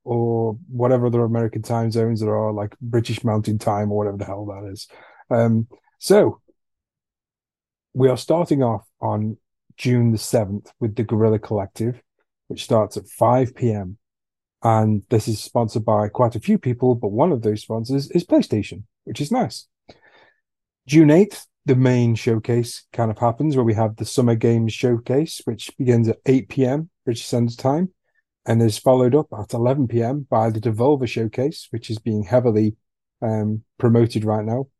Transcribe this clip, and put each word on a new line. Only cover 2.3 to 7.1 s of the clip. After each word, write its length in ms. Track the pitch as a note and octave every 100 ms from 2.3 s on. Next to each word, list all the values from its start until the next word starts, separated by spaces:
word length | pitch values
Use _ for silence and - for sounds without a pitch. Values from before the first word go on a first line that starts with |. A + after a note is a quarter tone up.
| G#2+
are, 160 | G#2+
like 240 | G#2 G#2+ -
British 420 | A#2+ A#2 A2+ A2
Mountain 360 | A#2 G#2+ G#2+ G#2
Time 340 | - G#2 G#2
or 40 | G#2
whatever 200 | G#2 G2+
the 80 | F#2+
hell 200 | G2+ G#2
that 220 | G2 G#2
is. 200 | G2 - - - - _
Um, 380 | A#2+ A#2 A2+ A#2 - _ _
so 420 | - G3+ C3+ - _ _ _ _ _ _ _